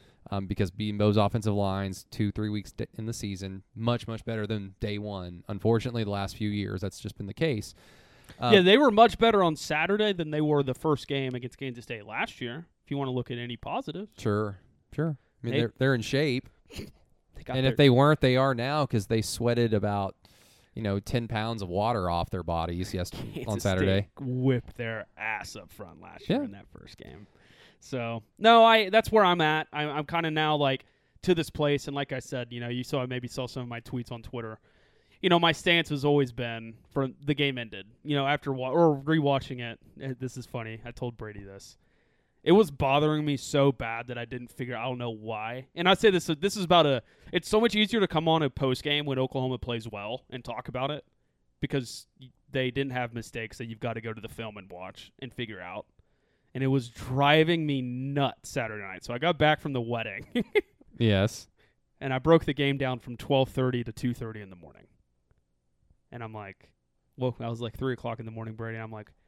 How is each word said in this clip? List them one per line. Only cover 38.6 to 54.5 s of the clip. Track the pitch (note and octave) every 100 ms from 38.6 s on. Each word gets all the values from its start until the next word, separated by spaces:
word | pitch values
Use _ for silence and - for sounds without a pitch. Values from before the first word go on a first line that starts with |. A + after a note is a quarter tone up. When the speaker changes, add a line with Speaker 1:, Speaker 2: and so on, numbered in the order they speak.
| C3
Speaker 2:
or | D#3+ E3 C#3
rewatching | C#3+ D#3+ C#3+ C3+ - B2
it. | A#2 - _ -
Eh, | C3+ B2
this | B2+ C3
is | -
funny. | B2 A2 A2+
I | A#2+
told | - B2 A2+
Brady | G#2+ G#2
this. | G2 G2 - - _ _ _ _ _ _
It | D#3
was | G3+ E3
bothering | C#3 C3+ C#3+ D3+ D3+
me | D3+ C3+
so | - D3 C#3
bad | A#2+ A#2 A#2 A#2+
that | A#2+
I |
didn't | A#2 B2 A#2+
figure, | - B2
I | A2+
don't | B2+ B2
know | A#2+
why. | A2 A2 G#2+ A2 B2+ -
And | E3 F3+
I |
say | F#3 A3
this, | F3+ - D3
this | G3 G#3+
is |
about | E3+ F3 D3
a, | B2+ - _ -
it's | F3+ -
so | G#3+
much | A#3
easier | G#3+ G#3+ A3+
to | F#3+
come | D#3+ D#3+
on | D#3+
a | C#3
post | - C3+ B2+
game | D3 D3
when | D3 B2+
Oklahoma | C3 C3+ B2+ B2
plays | B2 A#2 A2
well | G2+ G#2 B2+ -
and | B2+
talk | A#2+ A2+ -
about | B2 C#3
it | D3+ - _ _ _ _ -
because | - C#3 A#2 - - _
y-, | C3 _ _
they | C3+ B2+
didn't | C3+ C#3
have | B2+ A#2+
mistakes | A#2 - A#2 A2+ -
that | A#2
you've | A2
gotta | A#2+ A2+
go | A2+
to | A2
the | A2
film | - A2